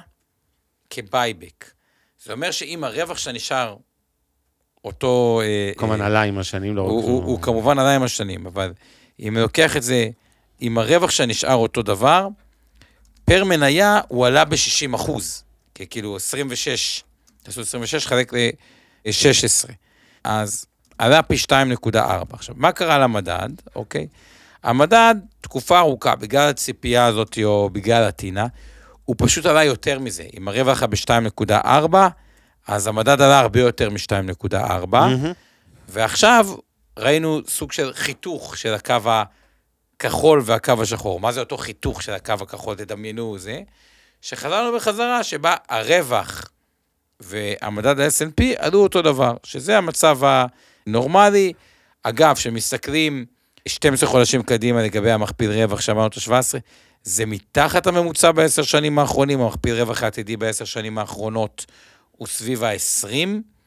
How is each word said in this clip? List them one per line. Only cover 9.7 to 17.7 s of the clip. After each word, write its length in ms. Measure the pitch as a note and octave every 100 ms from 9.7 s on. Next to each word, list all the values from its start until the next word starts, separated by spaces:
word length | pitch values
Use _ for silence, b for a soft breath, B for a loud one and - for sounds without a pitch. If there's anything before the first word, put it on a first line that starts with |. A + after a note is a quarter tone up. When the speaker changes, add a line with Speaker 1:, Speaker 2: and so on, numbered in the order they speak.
| D3
Speaker 1:
את 60 |
זה, 260 | B2 B2 A2 - _ _ _ _
אם 160 | A#2 A#2
הרווח 320 | A2+ E3+ F#3
שנשאר 460 | - A#2+ G#2+ - B2
אותו 260 | A2+ A#2+
דבר, 460 | G#2 G2 C3 F3+ G3 G#3 _ _ _ b b b b _ -
פר 180 | F#3
מניה 560 | F#3+ D#3+ C#3 E3 G#3 G#3 -
הוא 180 | B2+ B2
עלה 200 | C#3+ D3+
בשישים 480 | A#2 - - C#3
אחוז. 500 | A#2+ - B2 - - _ _ _ -
כי 120 | F#2+
כאילו 280 | A#2 G#2 G2
עשרים 320 | - C#3+ C#3
ושש, 540 | B2 C#3+ A#2 - - _ _ _ _
תעשו 180 | - A#2+
עשרים 220 | A2